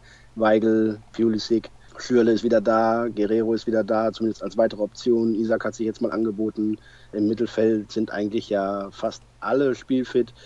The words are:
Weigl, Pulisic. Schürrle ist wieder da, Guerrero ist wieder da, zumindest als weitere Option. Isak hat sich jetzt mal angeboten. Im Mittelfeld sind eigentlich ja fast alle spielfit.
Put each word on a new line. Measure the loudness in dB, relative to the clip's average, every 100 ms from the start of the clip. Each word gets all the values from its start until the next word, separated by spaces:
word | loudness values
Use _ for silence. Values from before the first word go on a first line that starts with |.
| -12 -20 -14
Weigl, | -2 4 4 4 4 2 -2 -8
Pulisic. | 0 0 0 0 0 -2 -16 -20 -14
Schürrle | 0 4 4
ist | 4
wieder | 2 2
da, | 2 2 2 0 -2
Guerrero | -2 0 0 0
ist | -2 0
wieder | -2
da, | 0 0 0
zumindest | -2 -4 -4
als | -6 0
weitere | 0 0
Option. | -6 -4 0 2 2
Isak | 0 0 -2
hat | -4
sich | -4 -6
jetzt | -4
mal | -4
angeboten. | -2 -2 -2 -4 -2 -4 -4 -10 -20 -10
Im | -2 0
Mittelfeld | 0 -2 2 2 2 -2
sind | -6 -4
eigentlich | -4 -4 -4 -2
ja | -2 -2 -4 -8
fast | -6 -8 -8 -18 -12
alle | -2 0 2
spielfit. | 0 -2 -2 0 0 -2 -4